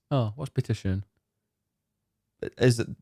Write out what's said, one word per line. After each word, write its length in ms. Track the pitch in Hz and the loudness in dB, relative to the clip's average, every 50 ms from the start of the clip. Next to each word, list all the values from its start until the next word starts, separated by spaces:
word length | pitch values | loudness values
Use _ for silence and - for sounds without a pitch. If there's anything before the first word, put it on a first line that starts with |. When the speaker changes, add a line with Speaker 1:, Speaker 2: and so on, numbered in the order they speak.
| _ _ | _ _
Speaker 1:
Oh, 220 | 147 139 117 107 104 | 0 0 0 0 -4
what's 140 | 139 151 - | -8 -10 -4
bitte 240 | - - - - 110 | -4 -4 -2 -2 -4
schön? 280 | - - 98 95 98 98 - _ _ _ _ _ _ _ _ _ _ _ _ _ _ _ _ _ _ _ _ _ _ _ _ _ _ - - - - | -2 0 -2 -2 -2 -4 -8 _ _ _ _ _ _ _ _ _ _ _ _ _ _ _ _ _ _ _ _ _ _ _ _ _ _ -12 -12 -2 2
Speaker 2:
Is 200 | - 127 117 117 | 4 4 4 4
it, 100 | - - - - | 0 -6 -6 -14